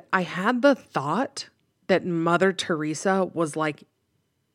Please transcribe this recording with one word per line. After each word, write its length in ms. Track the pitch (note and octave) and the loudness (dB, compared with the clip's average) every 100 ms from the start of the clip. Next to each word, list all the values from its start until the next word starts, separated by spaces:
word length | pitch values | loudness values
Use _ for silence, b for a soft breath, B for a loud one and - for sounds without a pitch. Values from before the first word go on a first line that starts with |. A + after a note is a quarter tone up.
| - | -2
I 80 | F#3+ | -2
had 400 | F3 E3+ G3+ B3 | -2 -2 -2 2
the 140 | C#4 C4 | 4 4
thought 760 | - D3+ C#3 F3 C4+ - - _ _ _ - | 0 -6 -2 -2 -4 -8 -16 _ _ _ 0
that 180 | F#3 F3 | 0 2
Mother 480 | E3+ E3 E3+ F#3+ | -2 2 2 2
Teresa 760 | F#3 - D#3+ D3+ D3+ G3+ F#3+ F#3 | 0 -2 -4 -4 -4 0 0 0
was, 240 | - E3 D#3 | -2 -4 -2
like, 260 | D#3 D3 - _ _ _ _ _ _ | -4 -4 -14 _ _ _ _ _ _